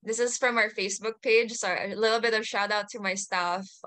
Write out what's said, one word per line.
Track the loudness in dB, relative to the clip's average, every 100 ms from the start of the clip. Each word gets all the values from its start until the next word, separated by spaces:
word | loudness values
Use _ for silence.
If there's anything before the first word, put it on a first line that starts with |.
this | -6 0
is | 0 2
from | 2 2
our | 0
Facebook | 0 -4 -2 -6 -4
page. | 4 4 4
So | -2 -2
a | -2 -4
little | 0 2 4
bit | 2
of | 0
shout | -2 -2 0
out | -2 -4
to | -6
my | -4
staff, | -4 -4 -2 0 -2 -6 -14